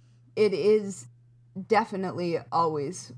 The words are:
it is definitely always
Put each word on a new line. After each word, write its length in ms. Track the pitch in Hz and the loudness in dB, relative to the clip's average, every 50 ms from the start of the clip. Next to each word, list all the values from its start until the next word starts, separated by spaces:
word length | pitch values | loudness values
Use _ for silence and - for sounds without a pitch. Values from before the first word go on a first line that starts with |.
| _ _ _ _ _ _ _ | _ _ _ _ _ _ _
it 180 | - 214 208 190 | 2 2 2 2
is 540 | 151 156 208 214 214 202 196 190 - - - - _ _ _ _ _ _ _ _ 196 185 - | 2 2 4 4 2 2 -2 -8 -12 -14 -20 -20 _ _ _ _ _ _ _ _ -14 -4 0
definitely 680 | 214 202 226 - 214 190 190 180 - 156 180 175 165 151 - - | 2 2 2 0 -2 -4 -4 -4 -4 -4 -2 -2 -2 -2 -4 -2
always 600 | - 170 170 160 156 147 139 143 185 - - - - | 0 2 2 2 0 -2 -4 -6 -6 -10 -14 -16 -18